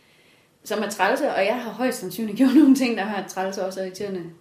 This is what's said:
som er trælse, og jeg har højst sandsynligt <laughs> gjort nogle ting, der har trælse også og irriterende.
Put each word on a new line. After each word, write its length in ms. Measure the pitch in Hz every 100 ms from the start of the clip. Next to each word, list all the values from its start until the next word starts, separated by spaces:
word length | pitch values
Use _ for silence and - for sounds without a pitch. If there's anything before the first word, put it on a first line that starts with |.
| _ _ _ _ _ _
som 180 | - 214
er 60 | 208
trælse, 400 | - 190 269 277
og 100 | - 202
jeg 160 | 247
har 80 | 233
højst 280 | 196 254 -
sandsynligt 380 | 185 196 220 196
<laughs> 20 |
gjort 140 | 262
nogle 200 | 254 277 262
ting, 200 | 254 214
der 80 |
har 240 | 202 202 190
trælse 360 | 190 190 196
også 160 | 190 190
og 60 | 190
irriterende. 360 | 185 202 185 165 165